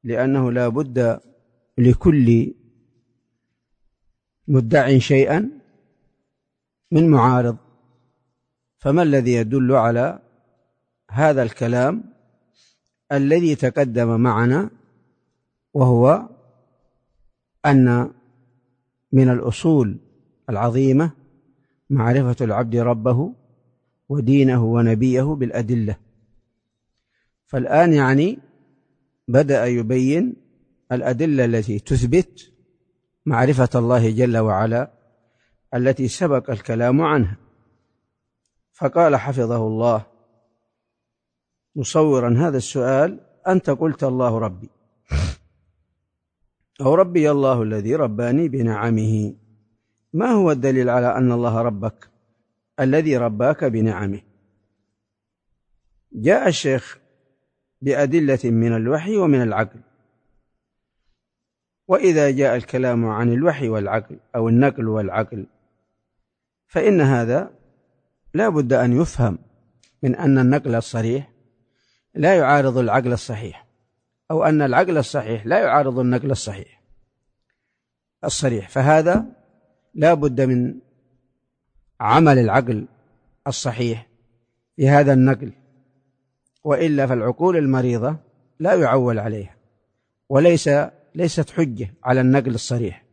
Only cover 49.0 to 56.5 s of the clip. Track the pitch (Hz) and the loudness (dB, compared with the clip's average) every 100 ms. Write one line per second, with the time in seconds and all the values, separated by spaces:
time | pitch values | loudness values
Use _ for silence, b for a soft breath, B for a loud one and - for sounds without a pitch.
49 | 110 110 107 - _ _ _ _ _ _ | 0 -2 -4 -8 _ _ _ _ _ _
50 | _ 160 233 220 180 139 135 131 123 123 | _ -4 0 2 2 0 0 0 0 0
51 | 120 123 123 120 120 113 117 101 110 - | 0 0 0 0 -2 -2 -4 -4 -10 -10
52 | _ _ _ _ _ _ _ - 131 147 | _ _ _ _ _ _ _ -4 0 0
53 | 156 127 120 107 123 151 143 110 110 95 | 0 -2 -2 -2 -2 0 -2 -2 -2 -2
54 | 101 101 _ _ _ _ _ _ _ _ | -8 -10 _ _ _ _ _ _ _ _
55 | _ _ _ _ _ _ _ _ _ _ | _ _ _ _ _ _ _ _ _ _
56 | _ - 117 226 254 | _ -4 0 2 0